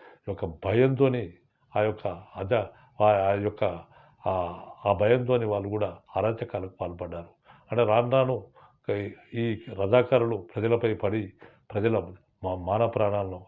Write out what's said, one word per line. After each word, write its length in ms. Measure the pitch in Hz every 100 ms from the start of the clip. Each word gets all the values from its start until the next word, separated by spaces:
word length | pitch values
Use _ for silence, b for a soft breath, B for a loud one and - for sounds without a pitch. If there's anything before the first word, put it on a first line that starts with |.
| B B -
ఒక 160 | 95 92
భయంతోని 880 | 80 98 110 131 131 139 123 92 - _ _ _ 104
ఆ 60 |
యొక్క 260 | 107 104 104 87 - 95
అజ-, 300 | 95 117 95 - b -
ఆ, 40 | 107
ఆ 280 | 101 95
యొక్క, 300 | 101 101 104 101 87 - b b b -
ఆ, 360 | 92 87 85 - - 104
ఆ 80 |
భయంతోని 520 | 98 107 127 123 123 110
వాళ్ళు 240 | 101 101
కూడా 280 | 107 98 87 _ 95
అరాచకాలకు 580 | 104 113 - 101 92 -
పాల్పడ్డారు. 460 | 87 87 87 85 82 _ b b b
అంటే 120 | 113
రాను 280 | 110 110 120
రాను 360 | 131 127 120 - b b b - 101 101 - -
ఈ 280 | 113 117 104 -
రజాకారులు 800 | 95 98 123 120 131 117 107 95 -
ప్రజలపై 380 | 107 117 117
పడి 400 | 104 101 110 98 - B B -
ప్రజల 260 | 107 113 110 87 92 _ _
మా-, 120 | 95 90
మాన 300 | 87 104 117
ప్రాణాలను 600 | 107 104 101 95 90